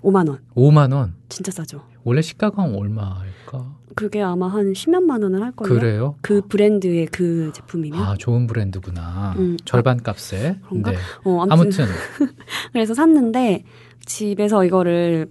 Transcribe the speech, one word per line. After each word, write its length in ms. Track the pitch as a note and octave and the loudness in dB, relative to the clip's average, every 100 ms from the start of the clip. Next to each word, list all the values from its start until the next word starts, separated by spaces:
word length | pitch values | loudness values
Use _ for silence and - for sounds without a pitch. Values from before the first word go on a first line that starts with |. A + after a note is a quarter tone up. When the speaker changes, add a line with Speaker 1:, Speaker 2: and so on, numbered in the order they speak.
Speaker 1:
오만 260 | G3 F#3+ E3 | 2 2 2
원. 120 | C3+ - - | -2 -6 4
Speaker 2:
오만 360 | C#3 D3+ C#3 | 6 6 4
원? 220 | C#3 A2 E2+ _ | 2 -2 -6 _
Speaker 1:
진짜 220 | - F#3+ | -12 -10
싸죠. 300 | F#3 D#3 C#3+ - _ | -10 -12 -16 -20 _
Speaker 2:
원래 180 | A#2+ C3 | 0 0
시가가 420 | D#3+ - G#3+ G#3 | 0 -2 -2 0
얼마일까? 1120 | F3 G2 G2+ G#2+ G2 F#2 F#2+ F#2+ - C3+ B2+ C#3+ - - | -2 -2 -4 -4 -6 -8 -10 -14 -14 -12 -12 -16 -14 -8
Speaker 1:
그게 260 | G#3+ G#3 | -4 -2
아마 260 | G3 F3 F#3 | -2 -2 -2
한 240 | G#3 G3 | -2 -2
십몇 300 | F#3+ - F4+ | -2 0 2
만 200 | F4+ B3 | 2 0
원은 180 | G3+ F#3 | 0 -2
할걸요? 280 | A#3 B3 G#3 | -4 -6 0
Speaker 2:
그래요? 460 | A#2+ A#2 G#2+ C3 D3 | 2 2 0 -4 -6
Speaker 1:
그 200 | - G3+ | -2 0
브랜드의 680 | G3+ G3+ G#3 G#3 F#3 E3+ D#3+ | 0 2 4 2 0 0 -2
그 440 | - F3 E3 D#3 - | -2 -2 0 -4 -8
제품이면. 440 | - E3+ D#3 D3 | -10 -8 -6 -4
Speaker 2:
아, 160 | F#2+ G2 | -4 -2
좋은 280 | - A#2+ A#2+ | 0 0 0
브랜드구나. 880 | A2+ G2 F#2+ F#2 F2 E2+ F2+ G2+ C3 | -2 -4 -6 -10 -10 -8 -6 -4 -2
Speaker 1:
음. 200 | F#3 E3+ - | -2 -2 0
Speaker 2:
절반 320 | B2 A#2 B2 | 2 2 0
값에. 560 | A#2 G2+ - F#2+ C3+ F#3+ - | -4 -10 -10 -6 -4 -6 -8
Speaker 1:
그런가? 240 | F#3 G2+ | -6 -4
Speaker 2:
네. 60 | F#2 F2+ - | -4 -6 -6
Speaker 1:
어, 220 | F#3+ F3 F#3 | -2 0 4
아무튼. 360 | D#3+ F#3+ F#3+ A#2 | 6 6 2 -2
Speaker 2:
아무튼. 20 | |
Speaker 1:
<laughs> 480 | F2 - - C4+ - - - - | -4 -10 -4 -4 -4 -14 -12 -6
그래서 200 | B3 A3 | -2 -2
샀는데 680 | A3+ E4 D#4 A#3 A#3 B3 F3+ - - - - - | 2 4 6 4 2 2 0 -4 -20 -20 -20 -14
집에서 600 | - G#3+ G3 G#3 G#3 F#3 | -6 -4 0 2 4 4
이거를 640 | F#3 F3 E3+ F3 E3 D#3 | 4 2 2 2 0 -2